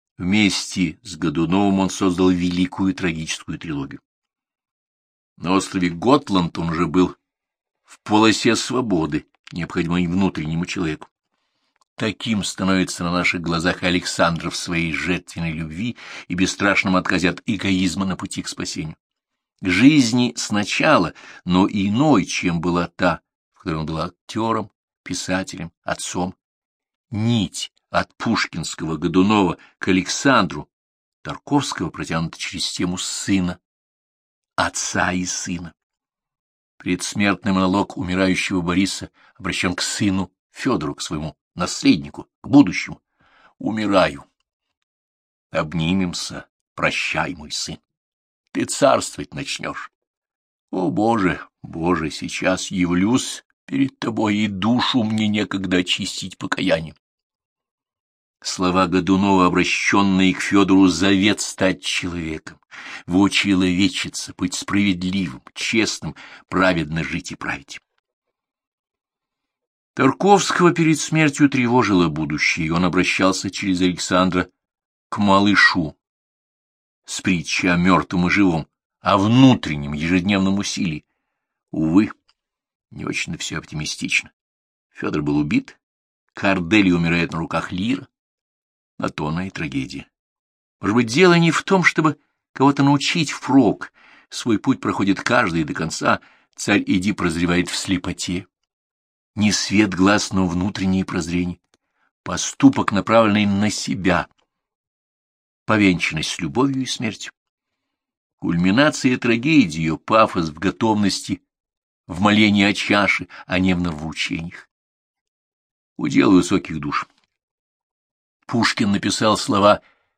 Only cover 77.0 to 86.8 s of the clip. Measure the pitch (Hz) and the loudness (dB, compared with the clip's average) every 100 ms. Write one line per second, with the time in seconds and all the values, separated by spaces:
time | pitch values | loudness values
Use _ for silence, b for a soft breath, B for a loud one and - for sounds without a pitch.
77 | - - 107 87 76 - 90 87 90 85 | -12 -8 -2 -2 -2 -2 0 2 4 4
78 | 76 95 90 92 95 80 - _ _ _ | 2 -2 0 2 2 2 -6 _ _ _
79 | - 101 101 123 135 123 - 73 71 73 | 0 2 4 6 8 6 0 -6 -6 -6
80 | 82 92 90 101 95 98 101 - 95 76 | 0 0 2 0 2 0 -4 -4 -4 -4
81 | _ _ _ _ _ _ _ 82 80 90 | _ _ _ _ _ _ _ -4 2 4
82 | 113 - _ _ _ _ _ _ _ - | 2 -4 _ _ _ _ _ _ _ -12
83 | - - - 82 - 80 - 78 76 - | -8 -6 -6 -8 -8 -10 -10 -10 -8 -8
84 | - - - _ _ _ _ _ _ - | -4 -6 -6 _ _ _ _ _ _ -8
85 | - 78 73 73 73 113 - - _ _ | -4 -2 0 0 0 0 -2 -20 _ _
86 | _ _ _ - 101 92 85 107 | _ _ _ -4 -2 0 2 4